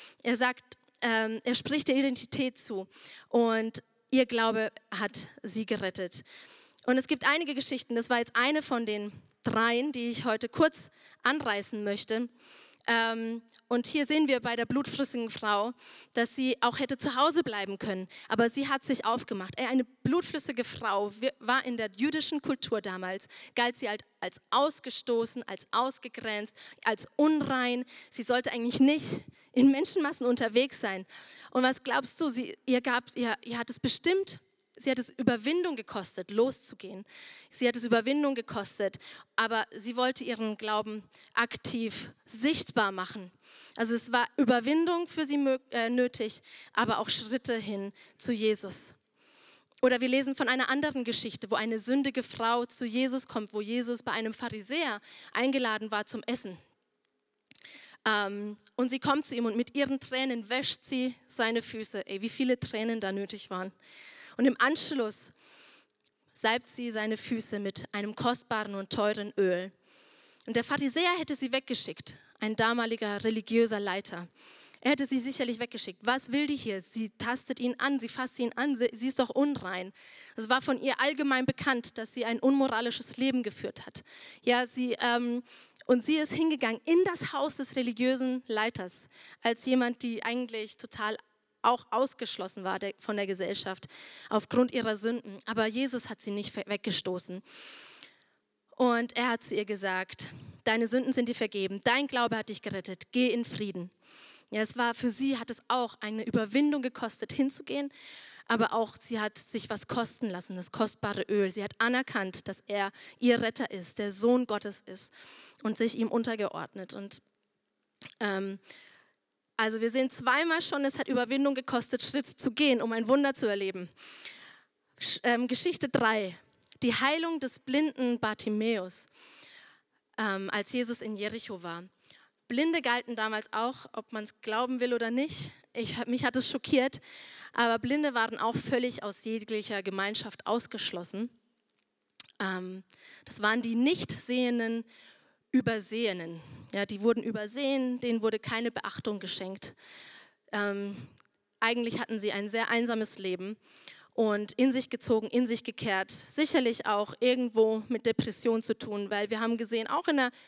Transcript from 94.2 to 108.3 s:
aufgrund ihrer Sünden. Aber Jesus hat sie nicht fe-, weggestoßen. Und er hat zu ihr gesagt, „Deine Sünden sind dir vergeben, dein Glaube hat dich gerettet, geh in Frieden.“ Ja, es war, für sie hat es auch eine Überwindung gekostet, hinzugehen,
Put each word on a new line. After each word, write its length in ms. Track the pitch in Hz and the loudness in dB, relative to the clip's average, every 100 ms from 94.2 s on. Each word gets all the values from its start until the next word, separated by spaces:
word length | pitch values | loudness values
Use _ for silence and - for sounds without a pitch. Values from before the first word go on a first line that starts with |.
| - | -2
aufgrund 440 | 214 - 240 247 | 0 2 4 4
ihrer 240 | 247 220 208 | 2 0 0
Sünden. 420 | 226 240 214 196 - | 0 -2 -6 -12 -4
Aber 180 | 226 | 0
Jesus 460 | 220 226 269 247 - | 0 2 0 -2 -6
hat 100 | 214 | -8
sie 100 | 214 | -6
nicht 220 | 202 202 | -6 -6
fe-, 120 | 214 196 | -8 -4
weggestoßen. 760 | 202 220 175 190 180 - 180 - - - - - - - _ _ _ _ _ _ - | -4 -2 -2 -2 -4 -6 -10 -12 -18 -18 -18 -20 -20 -20 _ _ _ _ _ _ 2
Und 400 | 247 233 240 - | 4 4 0 0
er 140 | 247 | 0
hat 140 | 226 | 0
zu 100 | - | -2
ihr 100 | 208 | -4
gesagt, 640 | 208 202 190 185 190 - - - - - | -2 -2 -2 -2 -4 -8 -10 -10 -18 -4
„Deine 240 | 226 220 226 | 2 2 4
Sünden 260 | 254 254 | 2 2
sind 160 | 254 240 | 2 0
dir 40 | |
vergeben, 460 | 240 214 202 190 196 | 0 -2 -2 -4 0
dein 220 | 240 254 285 | 2 2 2
Glaube 300 | 254 233 220 | 0 2 0
hat 140 | 214 | -2
dich 100 | 208 | -8
gerettet, 440 | 208 196 185 185 - | -6 -6 -6 -8 -2
geh 160 | 247 254 | 2 4
in 180 | 240 233 | 2 -2
Frieden.“ 440 | - 208 185 180 - _ - - - _ | -4 -6 -6 -10 -14 _ -20 -20 -20 _
Ja, 100 | 208 | -2
es 160 | 220 240 | -2 2
war, 180 | 233 | 0
für 160 | 233 247 | 2 -2
sie 280 | 214 269 247 | 0 0 0
hat 120 | 233 | -4
es 120 | 233 - | -8 0
auch 300 | 254 233 - | 0 0 -4
eine 240 | 214 214 | -6 -4
Überwindung 560 | 226 226 214 247 294 294 | 0 0 2 4 4 2
gekostet, 520 | 247 - 226 - 214 | -2 -4 -6 -6 -4
hinzugehen, 580 | - 269 - 285 277 285 - - - - | 0 0 0 -6 -4 -6 -10 -20 -20 -20